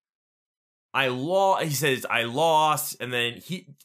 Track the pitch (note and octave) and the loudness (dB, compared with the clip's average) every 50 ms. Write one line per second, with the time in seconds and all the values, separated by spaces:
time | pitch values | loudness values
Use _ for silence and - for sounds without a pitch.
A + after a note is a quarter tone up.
0 | _ _ _ _ _ _ _ _ _ _ _ _ _ _ _ _ _ _ - B2+ | _ _ _ _ _ _ _ _ _ _ _ _ _ _ _ _ _ _ -2 0
1 | C3+ C3 B2+ B2+ C3 E3 F#3 F#3+ G3 F#3+ F#3 - - D#3+ C#3+ B2 D3+ C#3+ C3 A#2 | 0 0 -2 -2 -2 0 2 4 4 4 4 2 0 -2 -2 0 0 0 0 0
2 | - - A2 A#2+ A#2 A#2 A#2+ C#3 D#3+ E3 D#3+ D#3 D#3 D#3 D3+ C#3 - - - - | -2 -2 0 0 0 -2 0 0 2 2 4 4 4 2 2 0 -2 -6 -8 -8
3 | A#2+ B2 B2 A#2+ A#2+ A#2+ A#2+ - - - F3+ F#3 - - - - | -8 -6 -4 -2 -2 -4 -4 -8 -10 -12 -12 -12 -12 -16 -20 -20